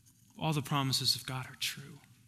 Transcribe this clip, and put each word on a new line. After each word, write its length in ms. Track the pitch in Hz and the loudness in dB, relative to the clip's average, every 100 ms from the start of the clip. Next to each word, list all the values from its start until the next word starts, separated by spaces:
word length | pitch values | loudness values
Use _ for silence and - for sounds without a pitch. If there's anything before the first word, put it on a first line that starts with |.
| - _ - - | -20 _ -20 -2
all 140 | 160 | 0
the 100 | 151 | 2
promises 520 | - 143 135 127 123 - | 2 0 2 2 4 2
of 100 | - | 0
God 180 | 131 127 | -6 -8
are 120 | - | -4
true. 400 | - - - 147 - - | -4 -4 -12 -18 -20 -20